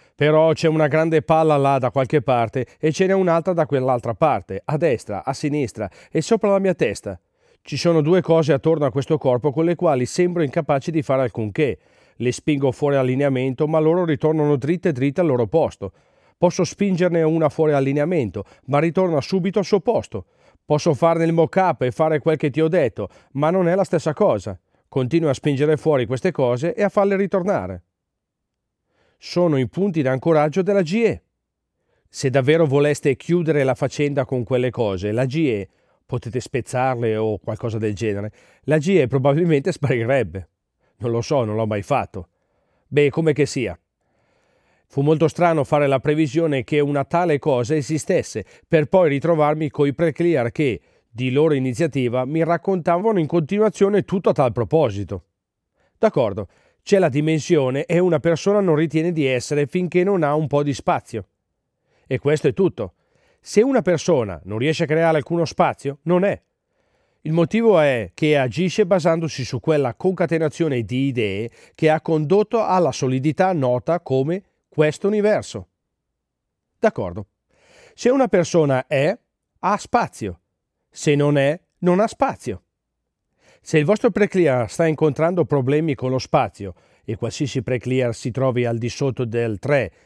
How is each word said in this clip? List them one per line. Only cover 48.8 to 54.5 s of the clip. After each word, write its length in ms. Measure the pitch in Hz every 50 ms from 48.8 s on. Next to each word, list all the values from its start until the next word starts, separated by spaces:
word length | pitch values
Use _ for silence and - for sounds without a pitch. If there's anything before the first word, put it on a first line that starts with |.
| 151
poi 220 | - - 190 180 151
ritrovarmi 640 | 139 139 123 165 170 151 147 147 156 156 156 143
coi 240 | - - 143 143 123
preclear 580 | - 170 165 127 - 170 175 165 135 117 117
che, 280 | - - 156 131 101 - - _ _ _ _ _
di 240 | - 110 127 127
loro 220 | 123 139 156 165 147
iniziativa, 720 | 135 131 131 120 123 170 156 - 139 127 117 113 127 127
mi 180 | 131 156 160 160
raccontavano 760 | 156 170 170 - 196 196 180 147 180 170 175 202 226 214 180
in 80 | 156
continuazione 800 | 139 - 175 156 - 196 208 214 214 - - 196 196 208 196 -
tutto 240 | - 175 196 - 220
a 40 |
tal 200 | 156 - 139 123